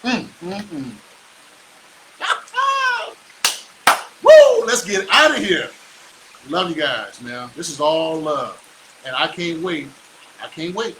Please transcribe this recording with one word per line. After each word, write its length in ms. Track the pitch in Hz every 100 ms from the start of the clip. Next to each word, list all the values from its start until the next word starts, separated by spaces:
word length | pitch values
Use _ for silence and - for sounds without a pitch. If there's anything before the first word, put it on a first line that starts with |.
Mm, 220 | 240 240 151 -
mm, 200 | 175 196
mm. 300 | 208 160 127 104 - - - - - - - - - - - -
<laughs> 2000 | - - - 480 539 539 523 480 - - - - - - - - - - - -
Woo! 420 | - 622 554 480
Let's 200 | 226 240
get 220 | 180 196 190
outta 300 | 254 311 277
here. 300 | 202 170 120 - - - - - - - 131
Love 220 | 165 185
you 60 |
guys, 460 | 156 147 120 104 -
man. 280 | 120 123 123
This 140 | 127 170
is 120 | 139
all 380 | 151 160 160 160
love. 440 | 156 143 120 - - - - -
And 80 | 135
I 120 | 131 160
can't 340 | - 175 165
wait. 260 | 180 165 139 - - - - -
I 60 | 120
can't 260 | - 165
wait. 220 | 185 226